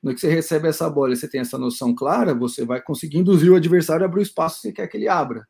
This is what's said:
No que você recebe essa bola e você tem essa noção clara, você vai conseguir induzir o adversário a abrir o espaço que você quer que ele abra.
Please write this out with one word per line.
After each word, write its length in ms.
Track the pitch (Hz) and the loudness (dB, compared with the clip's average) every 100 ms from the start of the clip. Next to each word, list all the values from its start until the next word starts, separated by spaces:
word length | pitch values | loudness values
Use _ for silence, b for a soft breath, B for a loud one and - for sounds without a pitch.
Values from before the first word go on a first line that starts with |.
No 100 | 139 | -6
que 60 | 123 | -2
você 100 | 170 | 0
recebe 380 | 165 160 156 160 | 0 0 -2 0
essa 200 | 151 165 | -2 -2
bola 240 | 147 135 | 0 0
e 20 | 123 | -2
você 120 | 123 | -4
tem 140 | 135 | -6
essa 160 | 123 135 | -6 -6
noção 380 | 127 120 127 120 | -6 -4 -4 -2
clara, 400 | 135 170 208 127 | 0 0 0 0
você 300 | 123 - 117 | -4 -6 -6
vai 160 | 127 | -6
conseguir 360 | - 139 160 147 | -6 -8 -4 0
induzir 320 | 185 185 165 | 4 6 8
o 40 | 185 | 6
adversário 500 | 165 180 160 160 185 | 6 2 2 0 0
a 20 | |
abrir 120 | 180 | 0
o 20 | |
espaço 360 | 202 - 165 - | -2 -2 -4 -4
que 100 | 220 | -12
você 60 | |
quer 140 | 196 190 | -10 -10
que 100 | 214 | -6
ele 100 | 214 | -2
abra. 400 | 180 135 113 107 | 0 -2 -6 -12